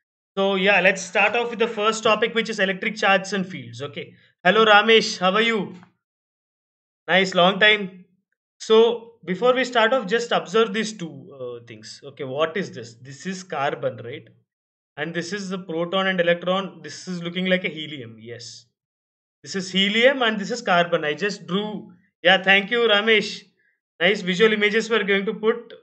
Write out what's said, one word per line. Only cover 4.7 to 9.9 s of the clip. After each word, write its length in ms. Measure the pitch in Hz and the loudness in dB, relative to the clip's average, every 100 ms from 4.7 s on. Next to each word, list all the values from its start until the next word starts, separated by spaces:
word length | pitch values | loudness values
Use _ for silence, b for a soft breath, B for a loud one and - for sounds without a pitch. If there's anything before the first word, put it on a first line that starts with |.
| 208 214 226 214 - | 6 8 4 4 0
how 140 | 185 | 0
are 100 | 202 | 2
you? 320 | 233 220 170 - - _ _ _ _ _ _ _ _ _ _ _ - | 0 -2 -4 -12 -20 _ _ _ _ _ _ _ _ _ _ _ 0
Nice, 260 | 180 190 | 2 2
long 280 | 185 180 196 | 4 4 6
time. 420 | 214 214 190 - - _ _ _ _ _ | 4 4 0 -12 -20 _ _ _ _ _
So 540 | - 220 233 - - - | 2 6 6 2 -8 -14
before 300 | 160 180 247 | -8 0 2
we 100 | 254 | 2
start 300 | 247 240 220 | 2 2 2